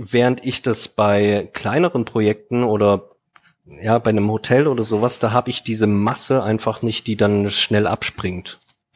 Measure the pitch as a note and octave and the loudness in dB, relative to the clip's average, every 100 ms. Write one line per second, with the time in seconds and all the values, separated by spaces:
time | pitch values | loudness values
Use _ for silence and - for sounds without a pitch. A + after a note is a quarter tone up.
0 | G2+ A#2+ B2 B2 C3 - B2+ G#2+ - - | -2 2 2 0 -4 -4 -4 -4 -4 0
1 | G#2 G2+ G#2 G#2 - - - C3+ F3 B2+ | 2 4 2 0 -2 -8 -4 0 0 0
2 | A2 A#2 G#2 G#2+ - A#2+ A#2+ G#2 G2+ G2 | -2 0 0 0 -2 -2 0 2 2 2
3 | - _ _ _ _ _ - D2 G#2+ G#2 | -2 _ _ _ _ _ -20 -8 0 0
4 | A2 A2 G#2 A2 - B2+ D3+ A#2+ G#2+ G#2 | 2 2 0 -2 2 2 2 0 0 0
5 | B2 - A2 A#2+ B2 - A2+ A2 G#2 G2+ | 0 0 0 0 -2 -6 -6 0 2 2
6 | G#2+ C3 - C3 G2+ A2 A2+ G#2+ A#2 - | 0 -4 -2 0 0 -2 -2 -4 -4 -4
7 | - G#2 G#2 G#2 G2+ - - G#2 G#2 A2 | -6 0 2 2 0 -2 0 0 0 -2
8 | - - F#2 F2+ - - _ _ _ | -6 -6 -8 -8 -12 -20 _ _ _